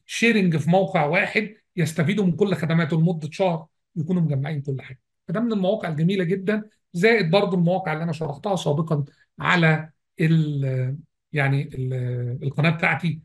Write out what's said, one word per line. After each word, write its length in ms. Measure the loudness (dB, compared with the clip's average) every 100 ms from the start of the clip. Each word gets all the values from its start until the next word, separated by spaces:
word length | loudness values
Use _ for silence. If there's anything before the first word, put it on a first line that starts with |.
| -10
شيرنج 520 | 0 2 4 2 2
في 120 | 2
موقع 360 | 2 2 0 2
واحد 480 | 0 0 -2 -4 -10 _ -4
يستفيدوا 500 | -2 0 0 2 0
من 60 |
كل 240 | 2 0 0
خدماته 420 | 0 0 0 2
لمده 320 | 2 0 -6
شهر، 360 | -2 -2 -2 -8 _ _ -8
يكونوا 260 | -2 0
مجمعين 400 | 0 0 -4 -6
كل 200 | -6 -8
حاجه. 180 | -10 -20 _ _ -8
فده 120 | -4
من 140 | -2
المواقع 360 | 0 0 0 -2
الجميله 340 | 0 2 4
جدًا، 460 | 2 0 0 -2 -4 _ _
زائد 380 | 0 4 4 4
برضو 240 | 2 4 2
المواقع 380 | 2 2 -2
اللي 100 | -4
انا 80 | -4
شرحتها 440 | -4 -6 -6 -4 -2
سابقًا 500 | 0 -2 0 -2 -2 _ _ -6
على 500 | 0 4 4 2 -2 _ _ -2
ال-، 760 | 2 4 2 -2 -2 -2 -2 -6 -12 _ _
يعني 280 | -2 0 0
ال-، 840 | -2 -6 -6 -4 -4 -4 -6 -6
القناه 260 | -6 0 0
بتاعتي 500 | 2 0 -2 -2 -6